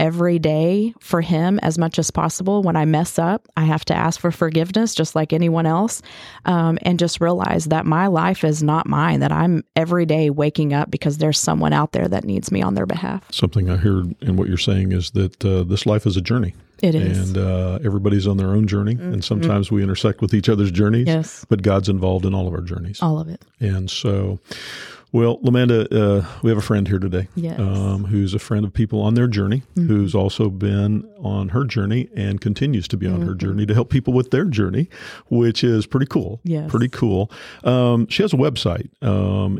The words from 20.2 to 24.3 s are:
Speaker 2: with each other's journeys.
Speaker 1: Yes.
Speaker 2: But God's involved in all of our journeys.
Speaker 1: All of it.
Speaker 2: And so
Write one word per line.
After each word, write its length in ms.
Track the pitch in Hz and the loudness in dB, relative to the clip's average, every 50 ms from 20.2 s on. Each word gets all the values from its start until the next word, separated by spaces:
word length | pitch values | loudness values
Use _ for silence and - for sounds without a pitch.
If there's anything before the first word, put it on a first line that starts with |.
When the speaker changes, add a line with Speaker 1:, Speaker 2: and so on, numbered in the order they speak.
Speaker 2:
with 140 | - 98 - | 0 2 2
each 140 | 104 95 - | 2 4 2
other's 240 | 113 101 101 98 87 | 2 4 2 2 2
journeys. 340 | 87 107 104 110 117 123 | 2 2 4 4 2 2
Speaker 1:
Yes. 400 | 147 165 160 160 - - - - - | 2 2 0 -2 -4 -8 -16 -2 -2
Speaker 2:
But 140 | 117 101 95 | 0 2 2
God's 260 | 104 98 98 95 104 | 2 2 2 2 2
involved 380 | 98 95 92 92 92 92 90 | 0 0 2 0 0 0 0
in 80 | 95 95 | 0 0
all 140 | 95 92 92 | 0 -2 -2
of 40 | 85 | -4
our 80 | 85 87 | -6 -6
journeys. 380 | 87 90 90 85 90 104 - | -6 -8 -8 -8 -8 -6 -2
Speaker 1:
All 200 | 180 165 156 151 | -2 0 0 -2
of 80 | 160 156 | -4 -8
it. 140 | 175 - - _ _ _ | -12 -14 -16 _ _ _
Speaker 2:
And 280 | 120 101 98 95 92 95 | -2 -2 -2 -2 -4 -4
so 520 | - - - 104 101 98 98 98 | -6 -4 -2 0 0 0 -2 -2